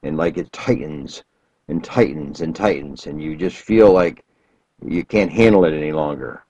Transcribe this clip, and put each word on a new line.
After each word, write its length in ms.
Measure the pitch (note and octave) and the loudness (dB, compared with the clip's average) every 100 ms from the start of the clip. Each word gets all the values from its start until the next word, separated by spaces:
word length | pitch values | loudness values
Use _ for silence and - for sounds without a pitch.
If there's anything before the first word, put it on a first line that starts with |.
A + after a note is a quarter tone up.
and, 160 | C#2+ D#2 | -8 -4
like, 220 | E2+ F2 | -4 -4
it 120 | - | -10
tightens 720 | - B2+ G#2+ D2+ D2 C2 - - _ _ _ - | -6 -2 -2 -4 -10 -12 -16 -20 _ _ _ -8
and 160 | E2 | -6
tightens 580 | - B2 E2 D#2 C#2+ D#2 | -2 0 0 -2 -10 -8
and 140 | E2 E2 | -8 -2
tightens, 500 | G#2 C#2+ C#2+ - - | -2 -2 -8 -14 -14
and 160 | D2 | -10
you 140 | D#2 D#2 | -8 -6
just 220 | F2+ - | -6 -6
feel 340 | - A2 G#2 | 0 6 8
like 320 | F#2 E2+ - _ _ _ _ _ _ | 6 2 -4 _ _ _ _ _ _
you 200 | C2+ F2 | -8 -6
can't 280 | - G#2+ F#2 | -2 0 0
handle 340 | A#2 A2+ G2 E2+ | 4 6 6 4
it 100 | D#2 | 0
any 160 | D2+ | -4
longer. 520 | D#2 D2+ C#2 B1+ - | -4 -4 -6 -10 -16